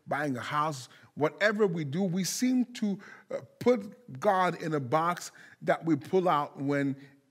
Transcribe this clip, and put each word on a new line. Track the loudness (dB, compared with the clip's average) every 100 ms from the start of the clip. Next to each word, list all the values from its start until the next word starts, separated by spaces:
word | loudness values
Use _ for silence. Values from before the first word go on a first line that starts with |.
| -6
buying | -4 -2 -4
a |
house, | -2 -2 0 -4 -12 -20 -18
whatever | -2 -2 2 0 4 2
we | 0
do, | -4 -2
we | 0 0
seem | -2 0 0 2 0
to, | -2 -4 -4 -8 -20 -8
uh, | -8 -8 _
put | 2 2 0 -16 -16 -2
God | 2 4 2 0
in | -2
a | -2
box | 0 2 2 -2 -8 -18 -20 -6
that | 0 0
we | 2 0
pull | 2 2 4
out | 2 0 -4
when | 0 0 0 -2 -10 -20 _